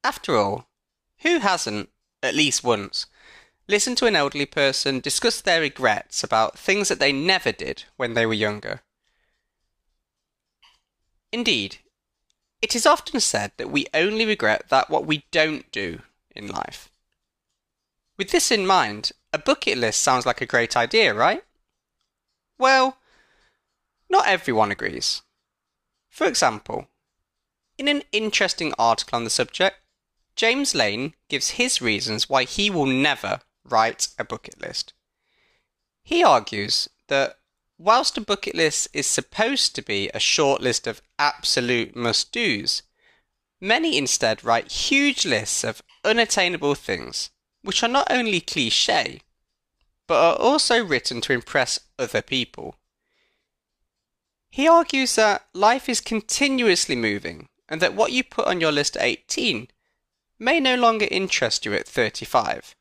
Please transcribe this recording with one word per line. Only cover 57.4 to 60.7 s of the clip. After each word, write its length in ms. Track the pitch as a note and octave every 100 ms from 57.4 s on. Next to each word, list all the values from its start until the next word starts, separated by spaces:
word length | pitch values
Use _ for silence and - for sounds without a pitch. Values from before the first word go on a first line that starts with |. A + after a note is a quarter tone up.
| - _ _
and 140 | D#3+
that 120 | F3
what 200 | F#3+ A3
you 100 | B3+
put 240 | - - -
on 140 | F#3
your 100 | D#3+
list 240 | C#3+ D3 -
at 80 |
eighteen 640 | B2 - _ - B3 B2 - _ _ _ _ _ _ _
may 160 | A#3 E4
no 180 | C4